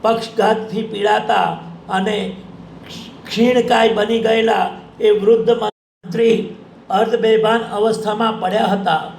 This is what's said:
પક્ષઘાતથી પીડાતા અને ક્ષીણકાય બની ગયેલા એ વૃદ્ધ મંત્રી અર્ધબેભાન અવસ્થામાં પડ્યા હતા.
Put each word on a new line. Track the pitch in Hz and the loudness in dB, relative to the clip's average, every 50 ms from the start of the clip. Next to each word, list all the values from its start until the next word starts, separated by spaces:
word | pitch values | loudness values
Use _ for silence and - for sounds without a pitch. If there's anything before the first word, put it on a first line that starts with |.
પક્ષઘાતથી | - 220 226 - - - - - 196 214 220 - - - - 214 | 2 2 0 0 -4 -6 -2 0 2 2 2 0 -2 -6 -6 -6
પીડાતા | 226 - 214 196 202 208 208 214 214 - 208 196 175 170 170 165 - - - - - - | -6 -6 -6 -2 0 0 0 0 0 0 0 0 0 0 -2 -6 -12 -16 -18 -18 -10 -4
અને | 190 190 196 214 214 101 98 - - - - - - - - - - - - - - - - - - - - | -4 -2 -2 -2 -2 -4 -4 -6 -10 -12 -16 -20 -20 -20 -20 -20 -20 -20 -20 -18 -18 -18 -18 -18 -20 -20 -14
ક્ષીણકાય | - - 208 233 247 247 240 233 - 240 226 226 220 | -10 0 2 2 4 4 2 2 2 2 4 4 2
બની | 196 208 208 220 233 226 | 2 2 0 0 0 0
ગયેલા | - 220 226 226 220 226 214 196 180 - - - - - - - | 2 2 2 2 2 2 2 0 0 -2 -4 -10 -18 -20 -10 0
એ | 233 214 | 2 4
વૃદ્ધ | 208 208 196 214 233 226 - 233 | 4 4 4 4 4 4 4 2
મંત્રી | 233 226 220 208 _ _ _ _ _ _ _ 175 175 226 233 226 214 - - - - - - - - - - - | 0 0 0 -6 _ _ _ _ _ _ _ -8 -2 2 4 4 4 2 0 -6 -12 -16 -20 -20 -20 -20 -10 -4
અર્ધબેભાન | 180 196 226 220 240 - 226 220 220 220 214 214 226 226 226 - | 0 0 0 0 0 0 2 4 4 4 4 2 2 2 -2 -4
અવસ્થામાં | - 208 214 226 220 220 - 208 208 214 226 220 214 - | -4 0 0 0 0 0 -2 -4 -2 0 -2 -2 -2 -2
પડ્યા | - 185 196 214 - | -4 -2 -2 0 0
હતા. | 196 196 190 190 180 160 156 151 - - | 0 0 0 0 0 0 0 -2 -6 -14